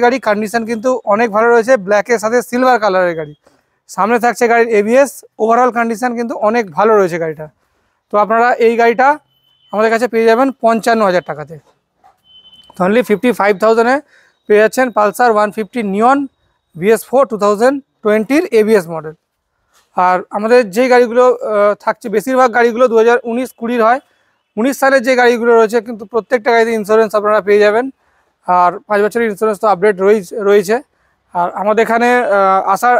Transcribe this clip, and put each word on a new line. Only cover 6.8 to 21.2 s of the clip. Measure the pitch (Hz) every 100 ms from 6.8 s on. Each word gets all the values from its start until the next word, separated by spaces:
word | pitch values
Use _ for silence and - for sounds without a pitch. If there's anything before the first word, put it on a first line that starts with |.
| 214 214
রয়েছে | 185 170
গাড়িটা। | 160 151 151 _ _ _ _ _ _
তো | 208
আপনারা | 202 226 240 - 233
এই | 226
গাড়িটা | 233 240 262 302 _ _ _ _ _
আমাদের | 202 220
কাছে | 220 247
পেয়ে | 226 226
যাবেন | 226 269 -
পঞ্চান্ন | 226 226 247 226 196
হাজার | 180 -
টাকাতে। | 147 147 156 - _ _ _ _ _ _ _ _ _ _
তো | - 180
only | 226 233
ফিফটি | 208 247 202
ফাইভ | 202 196
থাউজেন্ডে | 220 226 233 269 - _ _ _ -
পেয়ে | 208
যাচ্ছেন | 214 - 262 214
Pulsar | 208 - 247 208
ওয়ান | 208 220
ফিফটি | 202 247 208
নিয়ন | 196 240 277 277 _ _ _ _ 156
বিএস | 190 220 -
ফোর | 254 269
টু | 214
থাউজেন্ড | 202 202 247 277 - _
টোয়েন্টির | 208 214 208 285 359 226
এবিএস | 208 214 165
মডেল। | 165 156 156 _ _ _ _ _ _ _ -
আর | 180 180 - 202
আমাদের | 220 247 208 185
যে | 254
গাড়িগুলো, | 247 247 240